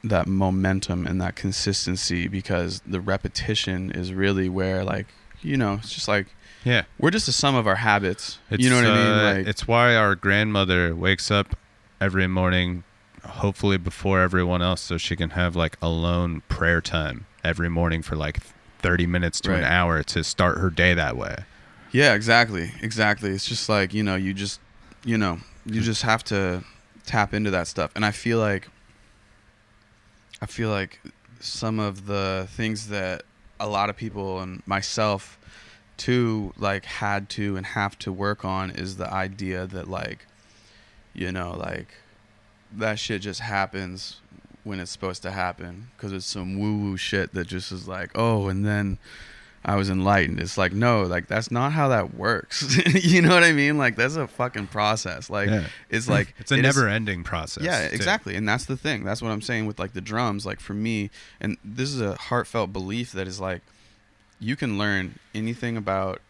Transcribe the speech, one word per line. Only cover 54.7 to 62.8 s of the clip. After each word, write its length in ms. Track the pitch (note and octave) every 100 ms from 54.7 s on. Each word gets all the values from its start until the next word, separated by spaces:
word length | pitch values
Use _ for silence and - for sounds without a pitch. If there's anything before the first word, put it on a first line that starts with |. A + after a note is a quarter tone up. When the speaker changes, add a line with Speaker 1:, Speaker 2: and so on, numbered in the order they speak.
| G#2+ G#2 A2 F#2 E2+ -
Speaker 1:
Like, 200 | G#2 G2+
Speaker 2:
Yeah. 180 | G#2+ D#2 - -
Speaker 1:
it's 180 | G#2 A#2+
like, 240 | G#2 G2+ -
Speaker 2:
<laughs> 40 |
It's 120 | -
a 40 | C3+
Speaker 1:
it 100 | B2+
is 100 | C#3
Speaker 2:
never-ending 480 | A#2 G#2+ G#2+ F#2
process, 400 | E2 E2+ D#2+ -
Speaker 1:
Yeah, 240 | D#3+ E3 D#2+
Speaker 2:
too. 80 | G#2+
Speaker 1:
exactly. 400 | - G#3+ - F#2+
And 120 | G#2+
that's 160 | A2+ -
the 100 | C3
thing. 280 | D3+ B2 G2
That's 160 | A2+
what 100 | A#2
I'm 100 | G#2+
saying 240 | G#2+ A#2 G#2+
with, 140 | G#2
like, 140 | F#2+
the 80 | G#2+
drums. 440 | G2+ A2 A#2+ G2+ G2+
Like, 140 | G2
for 140 | -
me, 360 | G#2 A2 A2 G2+ - - -
and 180 | G#2 -
this 300 | G2+ A2+ C3
is 80 | C#3
a 140 | G#2 F#2
heartfelt 580 | - A#2+ A2+ A#2+ G2
belief 380 | G2+